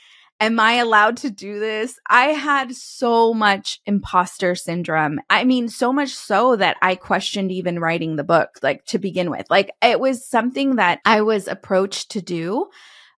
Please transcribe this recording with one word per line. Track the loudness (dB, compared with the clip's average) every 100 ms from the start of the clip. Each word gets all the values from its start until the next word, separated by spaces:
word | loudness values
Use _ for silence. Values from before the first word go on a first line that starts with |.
| _ -20 _ -4
am | -2 2
I | 2
allowed | 2 4 4 4 2
to | -6
do | -8 -10 -6
this? | -6 -4 -6 -8 2
I | 4 4
had | 0 0 -2 -2 -10
so | -16 -4 0 4 4
much | 2 2 0 -2 -10 -4
imposter | -4 0 0 0 0 -2 -2
syndrome. | -4 -6 -2 0 0 -2 0
I | 2 2
mean, | 2 -2
so | -2 0
much | 0 -2
so | -6 -2 2 4 2
that | 2 2
I | 0 0
questioned | -2 -2 -2 -4 -4
even | -4 -4 -2
writing | -2 -2 -2 -4
the | 2
book, | 2 2 -2
like, | -4 -2 -4
to | -6
begin | -4 -4 -4
with. | -4 0
Like, | 0 0 0
it | 0 2
was | 0 -2 -2
something | -2 0 0 0 2
that | 2 2 2
I | 2
was | 2 0 -2
approached | -8 -2 0 0 -4 -10
to | -10
do | -6 -6 -4 -4 -6 -10 -20 -20 -20